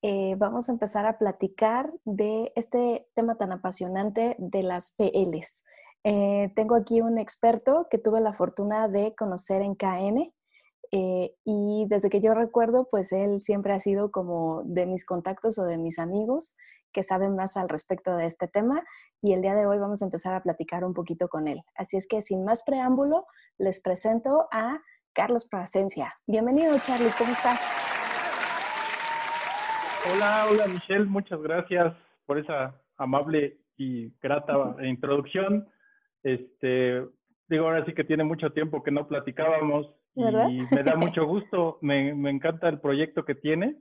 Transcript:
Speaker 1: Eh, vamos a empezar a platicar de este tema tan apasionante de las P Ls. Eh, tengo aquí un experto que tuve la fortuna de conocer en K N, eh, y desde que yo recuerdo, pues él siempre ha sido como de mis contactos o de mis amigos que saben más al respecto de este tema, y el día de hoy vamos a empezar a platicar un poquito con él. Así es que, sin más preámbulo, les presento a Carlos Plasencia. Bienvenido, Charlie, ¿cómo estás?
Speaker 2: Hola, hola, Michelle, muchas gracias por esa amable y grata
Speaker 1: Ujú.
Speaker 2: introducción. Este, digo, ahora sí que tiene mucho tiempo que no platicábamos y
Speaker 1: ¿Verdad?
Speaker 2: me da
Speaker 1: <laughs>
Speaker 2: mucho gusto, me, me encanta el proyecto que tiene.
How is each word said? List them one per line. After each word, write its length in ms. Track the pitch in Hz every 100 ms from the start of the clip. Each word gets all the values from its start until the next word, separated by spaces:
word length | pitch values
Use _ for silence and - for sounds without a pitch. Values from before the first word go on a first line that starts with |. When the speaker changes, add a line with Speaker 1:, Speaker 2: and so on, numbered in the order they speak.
Speaker 1:
Eh, 340 | 208 196 190 190
vamos 300 | 202 233 240
a 40 |
empezar 320 | 233 208 208
a 140 | 208 220
platicar 720 | 208 185 196 - 220 233 294 330 -
de 440 | 196 214 220 226 -
este 500 | 233 247 240 233 -
tema 220 | - 226 226
tan 160 | 190
apasionante 840 | 185 185 185 180 185 208 208 233 233
de 240 | 180 196
las 320 | 190 180 - -
P 160 | 202
Ls. 480 | - 185 160 - - _ - - _
Eh, 480 | 214 202 202 202 202 196
tengo 200 | 220 233
aquí 260 | 233 226
un 160 | 226 226
experto 680 | 214 - 233 233 254 302 339
que 80 | 226
tuve 240 | 226 220
la 100 | 220
fortuna 560 | 202 180 - 202 214 220
de 260 | 196 214
conocer 460 | 220 214 185 - 190
en 140 | 202
K 260 | 196 190 185
N, 320 | 196 233 330 _ _ _ _ _ -
eh, 420 | 196 185 185 180 _
y 420 | - 208 208 214 214
desde 200 | 208 196
que 140 | 202
yo 100 | 220
recuerdo, 560 | 220 226 240 226 247 254
pues 220 | 214 190
él 300 | 190 202 202
siempre 320 | 202 202 196
ha 60 | 196
sido 300 | 202 196 208
como 520 | 202 180 170 165 160
de 220 | - 180 180
mis 180 | 185
contactos 540 | - 180 180 190 226 214
o 60 |
de 120 | 180 165
mis 220 | 165 165
amigos 580 | 170 196 220 277 - _ - _ _
que 100 | -
saben 320 | 185 185 196
más 220 | 196 190 196
al 120 | 180
respecto 480 | - - 185 - 175
de 100 | 165
este 200 | 165 175
tema, 380 | 202 226 294 339 - - _
y 120 | 202
el 100 | 185
día 140 | 190 208
de 100 | 202
hoy 140 | 202
vamos 200 | 202 208
a 40 |
empezar 280 | 190 170 185
a 120 | 185
platicar 400 | 185 160 160 175
un 100 | 185
poquito 320 | 180 175 165 180
con 220 | 156 151
él. 120 | 147 -
Así 220 | - 185 190
es 100 | 190
que, 160 | 220
sin 220 | 202 190
más 180 | 190 233
preámbulo, 640 | - 269 254 254 285 320 381 _ _ _
les 240 | 190 185
presento 640 | - 180 220 226 262 294 320
a 280 | 220 226 311 - _ _
Carlos 360 | - 196 240 -
Plasencia. 640 | 202 190 190 196 170 139 - -
Bienvenido, 440 | 220 233 277 320 285 247
Charlie, 240 | 247 233 -
¿cómo 140 | 240
estás? 280 | 247 240 247 - - - - - - - - - - - - - - - - - - - - - - - - 180
Speaker 2:
Hola, 320 | 190 208 214 214
hola, 200 | 214 208
Michelle, 380 | 180 - 196 208
muchas 360 | 196 196 165
gracias 540 | 156 170 175 180 170 165 _ _ -
por 120 | 143
esa 420 | 151 151 131 131 _ _
amable 600 | 131 139 147 156 143 - _ _
y 360 | 135 123 117 _
grata 340 | 135 147 143 139
Speaker 1:
Ujú. 280 | 131 123
Speaker 2:
introducción. 840 | 131 123 135 143 135 185 196 208 202 _ _ _ _ _
Este, 840 | 139 127 127 _ 131 127 127 123 127 _ _ _ _
digo, 160 | 160
ahora 200 | 160 160 160
sí 60 |
que 120 | 160
tiene 180 | 151 156
mucho 300 | 156 160 156
tiempo 320 | 151 156 147
que 80 | 147
no 160 | 143 147
platicábamos 840 | 147 139 123 156 160 151 147 147 _ _
y 80 | -
Speaker 1:
¿Verdad? 240 | 233 214 233 127 127
Speaker 2:
me 140 | -
da 100 | 139 160
Speaker 1:
<laughs> 0 |
Speaker 2:
mucho 300 | 170 165 156
gusto, 520 | 196 202 190 165 156
me, 340 | 147 139 139
me 160 | 147 143
encanta 380 | 139 165 165 170
el 100 | 151
proyecto 460 | 147 139 156 -
que 100 | 156
tiene. 400 | 139 147 160 214 302